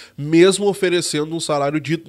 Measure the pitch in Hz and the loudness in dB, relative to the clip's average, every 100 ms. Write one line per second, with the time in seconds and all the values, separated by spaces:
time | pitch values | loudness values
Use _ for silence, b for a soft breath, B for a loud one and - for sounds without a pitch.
0 | B B 147 165 185 185 202 190 180 175 | B B 0 4 6 4 -2 0 -2 -2
1 | - 151 156 165 156 147 143 151 131 160 | -2 -4 -4 -6 -4 -2 -2 -4 -4 -6